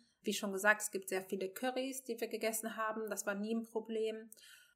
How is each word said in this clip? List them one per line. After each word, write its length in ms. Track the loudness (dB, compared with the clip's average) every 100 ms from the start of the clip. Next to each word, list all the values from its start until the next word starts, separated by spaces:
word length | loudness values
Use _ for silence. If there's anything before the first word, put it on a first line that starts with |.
| _ _
Wie 120 | -2
schon 180 | 0 0
gesagt, 300 | 4 6 6
es 80 | 2
gibt 180 | -4 0
sehr 140 | -2
viele 260 | 0 -2 -2
Currys, 520 | 0 0 0 -2 -2
die 160 | -6 -4
wir 80 | -4
gegessen 480 | 0 0 0 -2 0
haben. 320 | 0 0 -2
Das 180 | -2 0
war 80 |
nie 200 | 0 0
ein 100 | 0
Problem. 680 | 0 -4 -2 0 0 -2 -10 -18 -20 -20 -20